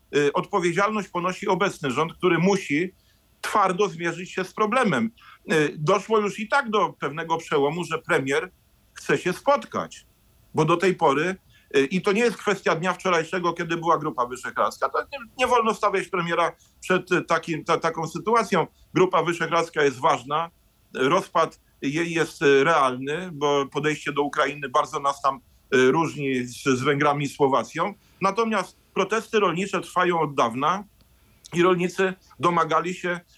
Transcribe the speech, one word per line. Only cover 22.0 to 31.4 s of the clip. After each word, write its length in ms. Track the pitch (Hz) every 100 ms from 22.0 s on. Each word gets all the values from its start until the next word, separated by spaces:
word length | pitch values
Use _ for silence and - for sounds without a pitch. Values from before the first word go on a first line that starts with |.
| 170
jest, 300 | 165 151 -
y, 220 | 147 139
realny, 680 | 151 160 131 127 135 160 185
bo 340 | 143 147 143 135
podejście 460 | 147 147 135 151
do 100 | 147
Ukrainy 460 | 147 151 143 147 139
bardzo 320 | 151 147 151
nas 220 | 143 143
tam, 180 | 139 135 - _ -
y, 160 | 127 131
różni 560 | 156 156 135 139 127 123
z, 160 | 117
z 200 | 139 123
Węgrami 420 | 139 143 151 143
i 40 | 139
Słowacją. 640 | - 139 131 113 156 190 196 _ -
Natomiast 560 | 196 190 226 214 180 - _
protesty 460 | - 190 220 220 -
rolnicze 400 | 190 180 196 185
trwają 400 | - 175 175 170
od 140 | 151
dawna 500 | 139 120 120 147 190 - _ _ _ _ _